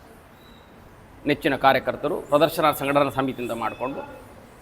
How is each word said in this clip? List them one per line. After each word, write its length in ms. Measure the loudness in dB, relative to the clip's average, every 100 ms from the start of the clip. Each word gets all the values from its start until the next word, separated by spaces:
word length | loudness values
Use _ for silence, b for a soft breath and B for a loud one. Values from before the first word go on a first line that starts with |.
| -20 -20 -20 -20 -20 -20 -20 -20 -20 -20 -20 -10 -4
ನೆಚ್ಚಿನ 300 | -2 0 2
ಕಾರ್ಯಕರ್ತರು 640 | 4 4 0 -4 -4 -6
ಪ್ರದರ್ಶನ 540 | 0 4 4 4 0
ಸಂಘಟನಾ 380 | 0 2 2 2
ಸಮಿತಿಯಿಂದ 420 | 0 -4 -4 -6
ಮಾಡಿಕೊಂಡು 500 | -4 -6 -4 -8 -8 -12 -16 -20 -20 -20 -20